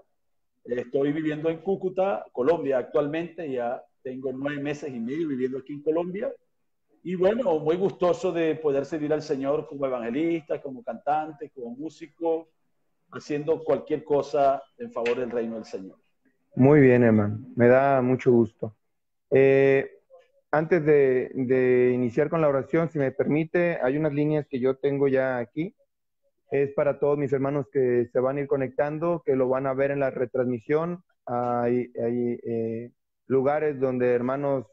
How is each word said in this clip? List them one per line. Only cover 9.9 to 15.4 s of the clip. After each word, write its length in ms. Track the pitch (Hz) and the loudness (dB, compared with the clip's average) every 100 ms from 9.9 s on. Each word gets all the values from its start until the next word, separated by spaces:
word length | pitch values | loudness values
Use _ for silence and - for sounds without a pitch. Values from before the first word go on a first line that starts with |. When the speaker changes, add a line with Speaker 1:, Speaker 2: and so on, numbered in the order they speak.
| 123 117 135 165 165 - - | -4 -4 -2 -2 -4 -6 -8
Speaker 1:
como 220 | 143 127 | -8 -12
cantante, 680 | 120 113 143 156 156 151 143 | -12 -8 -4 -4 -4 -12 -18
como 220 | 131 117 | -14 -14
músico, 800 | 127 156 - 165 - 165 165 160 _ _ _ _ _ _ | -12 -14 -14 -20 -6 -2 -2 -6 _ _ _ _ _ _
haciendo 520 | 127 - 147 151 156 | -16 -6 -6 -2 -2
cualquier 400 | - 131 - 147 | 0 -2 -2 -6
cosa 580 | - 143 135 147 139 139 - - | 0 -2 0 0 2 0 -6 -16
en 140 | 117 | -10
favor 260 | 120 120 123 | -6 -2 -2
del 140 | 120 | -2
reino 240 | 117 | -4